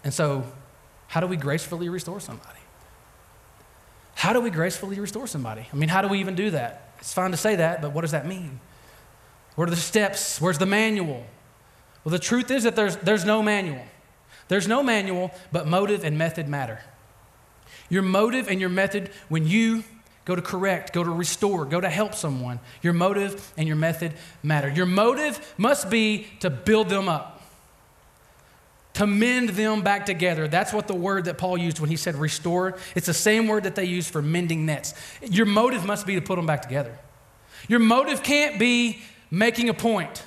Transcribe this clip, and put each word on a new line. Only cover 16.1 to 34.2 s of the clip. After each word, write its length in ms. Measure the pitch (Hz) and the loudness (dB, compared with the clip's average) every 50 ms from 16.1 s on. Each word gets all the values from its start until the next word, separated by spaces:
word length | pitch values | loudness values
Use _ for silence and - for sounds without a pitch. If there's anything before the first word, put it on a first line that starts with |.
| 151 | 0
method 320 | 151 160 165 160 170 156 143 | 0 0 0 -2 -4 -6 -4
matter. 320 | 147 143 131 117 110 - - - - - - _ _ - - _ _ _ - _ _ - _ - - - - - | -4 -4 -4 -6 -8 -12 -14 -20 -20 -20 -20 _ _ -20 -20 _ _ _ -20 _ _ -20 _ -20 -20 -20 -6 -2
Your 120 | 165 190 | 0 0
motive 460 | 196 185 185 196 214 240 - 254 233 202 | 2 2 2 4 2 2 2 -2 -2 -2
and 100 | 196 190 | -2 -2
your 120 | 190 185 | 0 0
method 400 | 180 185 196 196 196 208 180 - - - - - | 2 0 0 0 0 -4 -6 -6 -14 -20 -8 -4
when 180 | 156 160 156 | -2 0 2
you 380 | 156 185 226 226 226 226 226 214 - - - - - _ _ _ | 4 4 4 4 4 2 0 -4 -8 -20 -20 -20 -20 _ _ _
go 100 | - 185 | -4 -4
to 60 | 175 | -2
correct, 540 | 180 - - 180 190 196 180 165 - - - | -2 -4 -4 0 2 2 0 0 -2 -4 -2
go 100 | 175 170 | -2 0
to 60 | 170 | 0
restore, 560 | 170 170 175 - - - 214 202 196 175 147 | 0 -2 -2 -2 -2 0 0 0 2 0 -2
go 160 | 135 156 175 | 0 0 0
to 80 | 185 180 | 0 0
help 240 | 156 185 214 202 - | 0 0 -2 -2 -2
someone, 440 | - - 156 135 127 123 123 123 120 - - - - | -4 -4 -4 -2 -2 -4 -6 -6 -8 -10 -14 -16 -2
your 140 | - 170 170 | 0 2 2
motive 580 | 170 175 196 202 202 202 202 196 - - - - 160 | 4 2 2 2 0 -2 -2 -4 -8 -14 -14 -6 -4
and 100 | 156 160 | -2 0
your 80 | 156 | 0
method 380 | 151 160 165 160 160 175 165 156 - - - - - | 2 0 0 0 -2 -4 -6 -6 -10 -16 -20 -18 -6
matter. 260 | - 147 151 147 139 143 | -2 0 0 2 0 0
Your 160 | 139 170 185 | 0 0 2
motive 680 | 180 180 196 220 240 269 277 302 294 - - - - - - | 2 4 4 4 4 4 2 0 -2 -4 -6 -12 -14 -4 0
must 320 | 202 247 294 285 - 190 | 2 2 2 2 0 0
be 380 | 214 226 220 214 214 208 214 - - - | 2 4 4 4 2 -2 -4 -12 -10 -4
to 80 | - 180 | -2 -2
build 400 | 135 117 - 202 220 220 220 175 | -2 0 2 4 4 4 4 2
them 220 | 196 196 196 180 | 0 0 2 0
up, 320 | 160 143 127 - - - - - - - - - _ _ _ _ _ _ _ - _ _ _ - _ - _ _ _ _ _ _ _ _ _ _ _ | 0 -2 -4 -10 -16 -20 -20 -20 -20 -20 -20 -20 _ _ _ _ _ _ _ -20 _ _ _ -20 _ -20 _ _ _ _ _ _ _ _ _ _ _
to 120 | - 208 | 0 2
mend 440 | 208 202 208 226 247 247 254 247 226 | 2 4 4 4 4 4 2 0 0
them 320 | 180 196 214 220 220 214 | 0 0 0 0 0 2
back 240 | 180 202 202 202 202 | 2 2 2 2 0
together. 420 | 202 190 160 180 180 170 156 156 151 | -4 -2 2 2 2 2 0 -2 0
That's 240 | 151 180 208 - | 2 0 0 0
what 160 | 214 214 202 208 | -2 -4 -2 -2
the 60 | 190 | -4
word 320 | 175 170 196 196 190 170 | -2 0 0 0 0 -2
that 100 | 180 160 | -4 -4
Paul 220 | 131 185 185 180 180 | -4 -2 -2 0 0
used 200 | 170 170 156 - | 0 -2 -2 -2
when 120 | 151 147 | -2 -2
he 60 | 165 | -2
said 200 | 156 - 175 156 | -2 -2 -4 -2
restore. 600 | 139 156 151 - - - 180 170 180 185 185 185 - - - - | -2 -2 -2 -2 -2 -2 0 0 0 0 -2 -4 -6 -14 -6 -4
It's 120 | 180 170 | -4 -2
the 60 | 175 | 0
same 360 | 160 - - 214 214 226 226 220 | -2 2 4 4 4 4 4 2
word 160 | 220 208 190 | 2 0 0
that 100 | 190 - | -2 -4
they 100 | 202 190 | -2 -2
use 240 | 180 175 180 160 - | -2 -2 -2 -4 -2
for 140 | - 156 | -4 -2